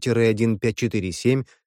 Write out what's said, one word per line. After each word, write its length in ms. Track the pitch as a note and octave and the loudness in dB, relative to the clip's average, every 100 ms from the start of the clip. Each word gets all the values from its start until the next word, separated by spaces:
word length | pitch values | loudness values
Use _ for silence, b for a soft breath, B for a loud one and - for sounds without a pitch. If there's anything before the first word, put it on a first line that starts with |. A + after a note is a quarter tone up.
| C3 | 0
один 540 | A#2 A2+ G#2+ A2+ G#2+ | 2 2 2 0 0
пять 160 | A#2+ G#2+ | -2 -2
четыре 360 | A#2 A2 F#2 | -2 -2 -4
семь, 320 | E2+ B2 C3+ B2 b | -2 0 0 -2 b